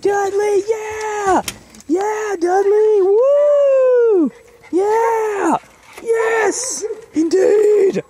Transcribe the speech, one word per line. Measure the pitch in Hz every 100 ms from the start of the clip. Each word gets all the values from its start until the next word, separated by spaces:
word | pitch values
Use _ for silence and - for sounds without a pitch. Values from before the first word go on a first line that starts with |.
Dudley, | 392 403 392 403 415 403 403
yeah! | 440 427 427 427 415 392 339 - - - - -
Yeah, | 330 415 427 427 370
Dudley! | 339 370 403 415 427 427
Woo! | 370 403 523 571 587 587 571 539 508 494 466 392 285 - - - -
Yeah! | 320 403 440 453 453 440 403 339 269 - - - -
Yes! | 466 453 453 453 415 - - - 427 427 -
Indeed! | 294 330 370 381 415 415 415 381 196